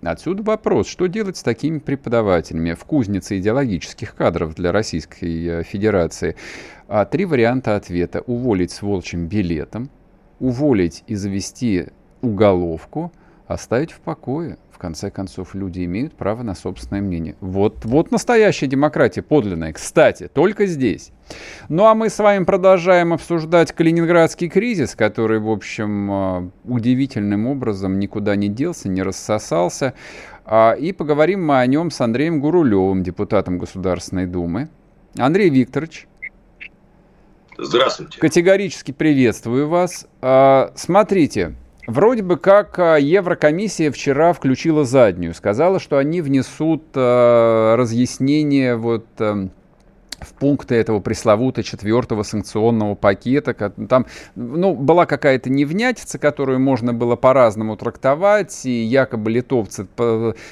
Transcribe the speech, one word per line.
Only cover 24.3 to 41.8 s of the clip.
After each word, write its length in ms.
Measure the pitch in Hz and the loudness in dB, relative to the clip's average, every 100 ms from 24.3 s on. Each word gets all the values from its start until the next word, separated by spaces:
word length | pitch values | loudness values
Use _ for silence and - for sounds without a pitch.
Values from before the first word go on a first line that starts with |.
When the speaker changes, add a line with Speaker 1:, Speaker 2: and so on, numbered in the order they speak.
| - 170 | 0 -2
Speaker 1:
кризис, 440 | 190 240 202 117 | 0 0 -2 -4
который, 460 | - 107 - 110 110 | 0 -2 0 0 0
в 100 | 107 | 0
общем, 640 | 107 - - 107 104 101 | -4 -6 -8 -4 -4 -2
э, 380 | 98 95 90 90 - 101 | -2 -2 -4 -8 -12 -6
удивительным 800 | 123 113 127 135 120 104 101 117 | -2 0 0 0 -2 -2 0 -2
образом 500 | 139 113 98 95 95 | -2 -4 -4 -2 -2
никуда 380 | 101 110 104 101 | -2 -4 -2 0
не 140 | 101 | -2
делся, 400 | 107 160 170 101 | -2 -4 -4 -4
не 120 | 92 | -4
рассосался. 920 | 92 95 - 107 - 160 175 - 135 - - - - - - | -4 -6 -4 -4 -2 -2 -2 -2 -6 -6 -16 -20 -20 -20 0
А, 280 | 110 113 | 4 4
и 180 | 110 151 | 4 -2
поговорим 540 | 190 151 147 156 202 160 | -6 -2 2 2 2 2
мы 140 | 135 | 2
о 60 | 123 | 2
нем 240 | 143 170 | 2 -2
с 100 | - | -2
Андреем 400 | 120 117 156 160 | -2 0 0 0
Гурулевым, 640 | 147 175 147 98 95 95 | 2 2 4 4 2 0
депутатом 540 | 90 85 101 104 92 90 | -2 -4 -2 0 0 -4
Государственной 720 | 90 98 92 87 - 92 92 | -6 -6 -4 -4 -4 -6 -4
Думы. 420 | 90 85 87 151 - _ _ _ - | -4 -4 -6 -8 -14 _ _ _ -2
Андрей 320 | 123 170 196 | 0 2 4
Викторович. 580 | 131 120 143 160 - - _ - - _ _ - _ _ _ _ _ _ _ _ - | 4 2 -2 -8 -14 -20 _ -20 -20 _ _ -20 _ _ _ _ _ _ _ _ -14
Speaker 2:
Здравствуйте. 640 | 143 151 131 - 156 - | -4 0 0 -2 -12 -4
Speaker 1:
Категорически 720 | 160 175 175 196 196 - - | 0 2 4 2 0 -8 -14
приветствую 800 | 131 156 139 120 101 113 123 151 | -2 2 4 4 0 -4 -2 0
вас. 380 | 175 180 - - _ | 0 -2 -6 -18 _
А, 500 | 131 131 135 135 127 - | 2 6 6 6 2 -4
смотрите, 800 | - 185 214 196 139 110 82 - - _ | 0 2 4 2 2 0 -4 -8 -20 _